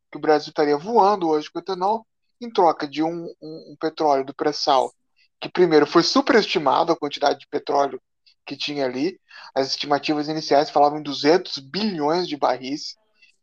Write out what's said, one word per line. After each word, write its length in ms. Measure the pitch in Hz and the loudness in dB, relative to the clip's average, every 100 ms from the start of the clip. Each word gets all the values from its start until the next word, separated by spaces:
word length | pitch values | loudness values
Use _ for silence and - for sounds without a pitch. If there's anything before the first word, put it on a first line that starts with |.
| _ | _
que 60 | 151 | -4
o 40 | |
Brasil 280 | 151 151 147 | 2 2 0
estaria 280 | 165 147 147 | -2 0 0
voando 520 | 185 233 196 208 165 | 0 4 4 4 0
hoje 200 | 151 151 | 0 -2
com 80 | 175 | -10
etanol, 460 | 185 180 190 226 - _ _ - | -8 -4 -2 -2 -6 _ _ -18
em 100 | 240 | -4
troca 360 | 226 175 - 147 | 2 2 2 -4
de 160 | 139 | -4
um, 220 | 160 170 165 - | -4 -4 -12 -16
um, 320 | 156 160 - | -18 -18 -18
um 20 | 147 | -10
petróleo 460 | 160 - 156 135 135 | -8 0 2 2 0
do 100 | - | -4
pré-sal, 580 | 151 147 - 135 120 _ _ _ _ _ | -4 -2 2 2 2 _ _ _ _ _
que 100 | - | -4
primeiro 380 | - 180 151 143 | 2 4 4 4
foi 160 | 175 | 4
superestimado 880 | - 269 269 247 175 185 143 139 165 | 2 2 4 2 2 0 2 2 2
a 60 | 160 | -2
quantidade 420 | 147 - 143 139 | -4 -2 -2 -2
de 80 | - | -6
petróleo 540 | 143 - 143 139 127 _ _ _ _ - | -8 -2 0 0 -4 _ _ _ _ -14
que 120 | 139 | -10
tinha 280 | - 143 131 | -8 -4 -4
ali. 340 | 127 165 - _ - - 135 | -2 -4 -6 _ -20 -6 -4
As 120 | 135 | -2
estimativas 580 | - 147 143 - 151 147 | -4 -2 -2 0 -4 -4
iniciais 420 | 156 156 143 151 | -6 0 2 2
falavam 300 | 151 147 151 | 2 2 0
em 40 | |
duzentos 540 | 143 135 143 180 180 - | -6 -2 2 2 0 -12
bilhões 680 | 135 175 220 170 147 170 175 | -10 -6 -4 -2 -2 -2 -4
de 100 | 147 | -2
barris, 580 | 127 123 131 156 - - _ _ _ _ | -2 -2 -6 -10 -10 -18 _ _ _ _